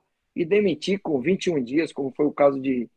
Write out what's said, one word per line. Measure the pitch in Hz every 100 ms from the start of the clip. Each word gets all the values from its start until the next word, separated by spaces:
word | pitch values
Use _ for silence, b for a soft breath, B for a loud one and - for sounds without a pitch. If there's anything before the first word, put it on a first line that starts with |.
| _ _ _ -
e |
demitir | 165 202 202 147 - 196
com | - 143
vinte | 131 190 -
e |
um | 156
dias, | 120 143 156
como | - 139
foi | - 147
o |
caso | 139 143 139
de, | 135 127 110